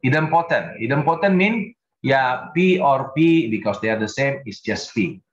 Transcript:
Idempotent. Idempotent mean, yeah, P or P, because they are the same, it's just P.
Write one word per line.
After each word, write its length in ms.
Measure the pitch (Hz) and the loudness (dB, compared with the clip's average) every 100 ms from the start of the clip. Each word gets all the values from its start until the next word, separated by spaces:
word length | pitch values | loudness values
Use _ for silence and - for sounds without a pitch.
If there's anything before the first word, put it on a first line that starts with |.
Idempotent. 760 | 127 147 156 165 170 131 - - | 2 0 2 0 0 -2 -2 -8
Idempotent 540 | 113 143 147 165 202 185 | -2 0 0 0 2 4
mean, 380 | 196 233 190 _ _ _ | 2 0 -4 _ _ _
yeah, 460 | 131 135 127 127 - | 0 0 0 -2 -4
P 240 | 170 185 180 | 0 2 4
or 360 | 143 135 131 147 | 2 0 -2 2
P, 340 | 165 165 113 | 4 4 2
because 300 | 107 104 98 | -2 -4 -4
they 100 | 110 | -2
are 100 | 110 | -2
the 100 | 107 | -4
same, 320 | - 139 139 131 | -2 -4 -4 -10
it's 140 | 98 | -12
just 340 | - 107 - | -6 -6 -6
P. 280 | - 92 92 _ | -4 -4 -4 _